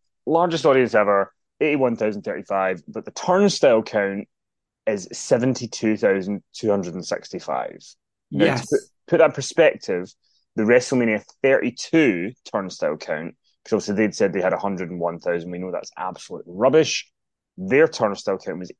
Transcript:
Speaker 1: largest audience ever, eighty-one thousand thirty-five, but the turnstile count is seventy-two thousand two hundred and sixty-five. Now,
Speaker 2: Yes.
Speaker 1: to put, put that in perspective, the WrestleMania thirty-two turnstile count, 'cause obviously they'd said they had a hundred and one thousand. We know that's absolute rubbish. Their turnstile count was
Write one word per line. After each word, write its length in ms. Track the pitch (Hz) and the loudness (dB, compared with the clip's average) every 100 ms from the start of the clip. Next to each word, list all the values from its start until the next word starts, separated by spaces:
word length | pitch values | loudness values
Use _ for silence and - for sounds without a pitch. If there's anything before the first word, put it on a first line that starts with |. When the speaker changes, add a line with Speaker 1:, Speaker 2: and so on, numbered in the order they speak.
| _ _ 120 | _ _ 0
Speaker 1:
largest 400 | 165 175 160 156 | 2 2 2 4
audience 260 | 131 117 | 4 4
ever, 400 | 110 104 101 98 _ _ _ | 4 4 2 0 _ _ _
eighty-one 360 | 156 147 127 113 | 0 2 0 0
thousand 240 | 110 101 | -2 -2
thirty-five, 600 | 107 101 - 98 95 92 - | -8 -10 -4 -2 -2 -4 -10
but 160 | 107 | -14
the 80 | - | -12
turnstile 720 | - - 185 202 - 143 113 | -6 0 4 2 4 4 4
count 460 | 110 107 98 98 - _ _ _ _ _ - | 2 -2 -2 -4 -10 _ _ _ _ _ -4
is 220 | 104 90 | -4 -6
seventy-two 840 | - - 123 127 120 120 - 110 107 | -14 0 2 2 -2 -6 -4 -2 2
thousand 440 | 107 98 92 101 - | 2 2 -2 -8 -10
two 160 | - 110 | -6 -2
hundred 240 | 101 90 | -2 -2
and 120 | 90 82 | -8 -8
sixty-five. 720 | - - 90 - 65 - - - _ _ _ _ | -8 -8 -12 -6 -6 -6 -12 -20 _ _ _ _
Now, 140 | 143 147 | 0 2
Speaker 2:
Yes. 160 | 127 | 2
Speaker 1:
to 60 | - | -2
put, 120 | 135 - _ - | -4 -4 _ 0
put 60 | 160 | 4
that 80 | 156 | 4
in 60 | |
perspective, 720 | 143 - - 156 - - 90 95 _ _ _ _ - | 2 -4 4 4 2 -4 -6 -6 _ _ _ _ -2
the 80 | |
WrestleMania 580 | 107 123 - 127 117 107 - _ | 4 4 4 0 0 -2 -6 _
thirty-two 880 | 135 135 123 - - 165 139 87 98 - - | 2 2 0 -6 0 2 2 0 -6 -10 -8
turnstile 460 | 107 92 - 78 78 | -6 -6 -4 -4 -4
count, 400 | - 78 82 - _ _ - | -6 -6 -8 -14 _ _ -4
'cause 80 | |
obviously 220 | 104 104 101 | -2 -2 0
they'd 200 | 107 - | 0 0
said 160 | 98 | 0
they 100 | 92 | 0
had 120 | 92 | -2
a 40 | 87 | -2
hundred 320 | 101 92 87 | -4 -6 -8
and 120 | 90 | -4
one 180 | 85 85 | -6 -4
thousand. 320 | 90 87 85 | -4 -4 -6
We 80 | 87 | -10
know 120 | 92 | -8
that's 200 | 85 - - | -8 -10 -10
absolute 480 | 92 - - 87 - | -10 -12 -16 -16 -14
rubbish. 640 | 90 123 156 143 - - _ _ _ _ - | -2 2 4 2 -4 -10 _ _ _ _ -14
Their 320 | 95 135 156 | 0 2 2
turnstile 480 | - 107 98 104 95 | 2 -4 -2 -6 -6
count 220 | 98 87 | -6 -10
was 120 | 90 | -12